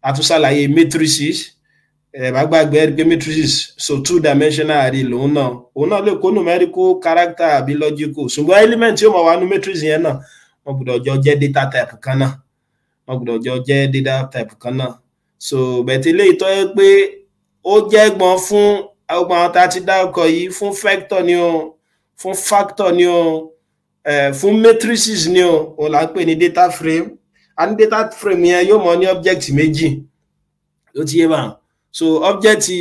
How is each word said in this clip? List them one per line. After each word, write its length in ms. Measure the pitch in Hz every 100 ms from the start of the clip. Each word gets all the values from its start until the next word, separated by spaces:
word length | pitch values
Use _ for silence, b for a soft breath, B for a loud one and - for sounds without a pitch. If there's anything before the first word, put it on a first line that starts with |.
A 100 | 135
tún 80 | 139
ṣàlàyé 440 | 156 165 147 143 143
matrices. 800 | 151 160 170 156 - 147 180 - _ _ _ _ _ _
Ẹ 180 | 135 127
bá 140 | 127 147
gbàgbé, 320 | 160 147 143
ẹ 60 | 156
rí 60 | 139
pé 80 |
matrices, 720 | 160 165 147 156 139 - - _
so, 220 | - 139
two 200 | 135 175
dimensional 580 | 156 139 151 147 151 151
array 260 | 131 135
lòun 300 | 131 120 139
náà. 160 | 147 131 123 - -
Òun 140 | 151
náà 120 | 202
lè 100 | 202 190
kó 100 | 185
numerical, 680 | 208 170 175 175 180 185 185
character 480 | 170 165 175 170 170 147
àbí 160 | 131
logical. 520 | 147 151 147 151 143 131
Ṣùgbọ́n 340 | 147 147 190
element 340 | 220 233 233 208
tí 80 | 214
ó 60 |
máa 120 | 185 165
wà 100 | 165
nínú 140 | 180
matrix 340 | 196 190 180
yẹn 180 | 151 156
náà, 180 | 170 135 b b b b -
wọ́n 60 | 135
gbọ́dọ̀ 220 | 123 123 123
jọ 80 | 135
jẹ́ 120 | 135 143 139
data 120 | 139 135
type 240 | 131 123 -
kan 160 | - 135
náà. 120 | 131 - _ _ _ _ _ _ _
Wọ́n 100 | 127
gbọ́dọ̀ 220 | 120 117
jọ 100 | 123 127 123
jẹ́ 380 | 139 139 135
data 260 | 135 135 135
type 240 | 127 113 _
kan 140 | 123 131
náà. 160 | 127 123 _ _ _ _
So, 460 | - 135 127 123
but 220 | 123 131 139
eléyìí 320 | 170 196 175
tó 80 | 190
jẹ́ 280 | 196 190 -
pé 120 | 196 196 196 - _ _ _ _ 180
ó 80 | 208 208
jẹ́ 200 | 214 214 185
gbọ́n 220 | 185 185
fún 300 | 185 208 208 202 - _ _
àwọn 440 | 170 175 175 175
tá 80 | 175
a 40 | 180
ti 120 | 180
dárúkọ 440 | 180 190 185 180 165
yìí, 220 | 165 180
fún 220 | 185 202
vector 520 | 202 208 196 190 190
ni 120 | 175 175
o, 400 | 175 165 160 - _ _ _ _
fún 140 | 190 190
factor 580 | - 202 202 - 190
ni 120 | 175 175
o, 440 | 175 165 160 160 _ _ _ _ _ -
eh, 260 | 147 139
fún 280 | 139 196 214
matrices 680 | 226 220 - 233 220 208 160
ni 160 | 180
o, 320 | 180 160 156 -
òun 140 | 151
là 140 | 151 160
ń 80 |
pè 120 | 185 165
ní 100 | 160
data 340 | 175 165 180
frame. 360 | 175 160 160 170 - _ _ _ -
A 80 | 175
ní 80 | 214
data 340 | 214 214 214
frame 360 | - 202 180 175
yẹn 200 | 175 180
yóò 120 | 208
mọ 120 | 170 175
ní 80 | 190
object 420 | 185 170 170 135
méjì. 540 | 139 156 147 160 135 - _ _ _ _ _ _ _ _ 131
Ó 80 | 156
ti 140 | 156
yé 80 | 165
báwọn. 280 | 156 117 - _ _ _
So, 300 | - 165 160
object 460 | 185 196 214 214 - 180